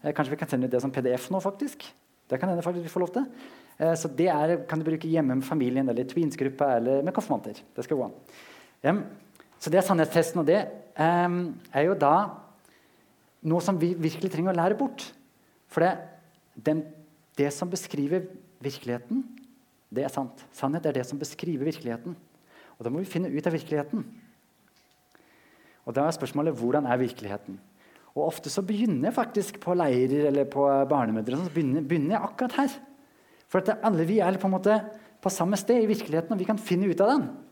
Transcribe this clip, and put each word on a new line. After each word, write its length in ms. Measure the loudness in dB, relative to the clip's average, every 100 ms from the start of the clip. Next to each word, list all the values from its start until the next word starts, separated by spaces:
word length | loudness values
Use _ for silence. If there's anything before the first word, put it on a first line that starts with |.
Eh, 140 | -2 0
kanskje 160 | -2
vi 60 | -2
kan 100 | -2
sende 160 | -2 0
ut 80 |
det 60 | 0
som 80 | 0
P 140 | -2 0
D 60 |
F 140 | -2 -2
nå, 80 | -2
faktisk. 420 | -2 -4 -8 -8 -20 _ _ _ _
Det 140 | -4
kan 80 | -2
hende 140 | -2 -2
faktisk 220 | -4 -4
vi 60 |
får 100 | -2
lov 80 | -2
til. 140 | -2 -4 -6 -20 -20 -20 -2
Eh, 160 | 0 2
så 100 | -2
det 220 | 2 2
er, 200 | 4 2 0 -2
kan 120 | -2
du 60 | -2
bruke 240 | -2 0
hjemme 260 | 2 2 0
med 80 | 0
familien, 460 | 0 2 2 0
eller 140 | 0 -2
tweensgruppa, 640 | 0 0 0 -4 0 2 2
eller 240 | 2 2 2
med 80 |
konfirmanter. 460 | -2 -2 -4 -4 -14 -12 -12
Det 100 | -4
skal 140 | -2
gå 80 | -4
an. 80 | -8 -20 -20 -20 -20 -20 _
Em, 220 | 0 0 -4 -14 -20 _ -20 _
så 80 | 2
det 80 | 2
er 80 | 4
sannhetstesten, 560 | 2 4 2 2 2
og 60 | 4
det, 140 | 4 2 -10 -14 0
em, 400 | 2 4 2 0 -4 -8 -4
er 160 | 2 2
jo 140 | 4
da 140 | 6 4 2 -8 -20 _ _ _ _ _ _ _ _ _ 0
noe 160 | 2
som 160 | 2 2
vi 140 | 0
virkelig 400 | 0 -2 -2 -4
trenger 220 | 0 0 2
å 20 |
lære 220 | 2 2
bort. 260 | -2 -4 -16 -18 _ _ _ _ _
For 160 | 2 2
det, 80 | 2 -10 -20 _ _ _ -4
den, 240 | 0 0 -2 -16 -20 _ _ -2
det 140 | -2
som 160 | 0 -6
beskriver 560 | -6 -6 -4 0 0 -2 -16 -20 _
virkeligheten, 640 | -10 -8 -6 -6 -2 -4 -4 -14 -20 _ _ _ _
det 140 | -2 -2
er 40 |
sant. 260 | -2 -6 -10 -20 -4
Sannhet 300 | -2 0 0
er 80 | 0
det 60 |
som 160 | -4 -6
beskriver 480 | -8 -6 -4 -2 -2
virkeligheten. 460 | -4 -6 -6 -8 -14 _ _ _ -20 -20 _
Og 80 | -6
da 60 |
må 80 | -4
vi 80 | -4
finne 160 | -4 -2
ut 160 | 0
av 80 | 0
virkeligheten. 540 | -2 0 -2 -2 -4 -6 -14 -20 _ _ _ _ _ _ _ _ _ _ _ _ _ _ _
Og 120 | -4 0
da 80 | 0
er 60 | 0
spørsmålet, 400 | -4 0 0 0
hvordan 300 | 2 2 2
er 140 | 2
virkeligheten? 560 | 0 -4 -8 -8 -10 -16 _ _ _ -20 _
Og 80 | -4 -4
ofte 180 | -4 -6
så 100 | -4
begynner 460 | -2 0 0 2 0
jeg 80 | 0
faktisk 400 | -2 -2 -4 -8
på 140 | -2 2
leirer 540 | 2 4 4 2 2
eller 160 | 2 0
på 160 | 2 4 4 4
barnemøter, 480 | 2 2 0 -2 -2
så 160 | -2
begynner, 320 | 0 0 0
begynner 320 | 0 0 2 0
jeg 80 |
akkurat 320 | -2 -4 -2 0
her. 160 | -2 -2 -18 -20 _ _ _ _ _
For 80 | 0
at 240 | 0 0
alle 220 | 2 2 2
vi 140 | 4
er 140 | 2 2
på 80 | 0
en 60 |
måte 240 | 2 4 2 0 -16 -20 _
på 140 | -4
samme 260 | 0 0 0
sted 240 | 2 4
i 60 | 4
virkeligheten, 420 | 0 0 -2 0
og 80 | -2
vi 80 | 0
kan 140 | -2
finne 260 | 0 2 2
ut 160 | 4
av 80 | 4
den. 140 | 4 0 -8 -18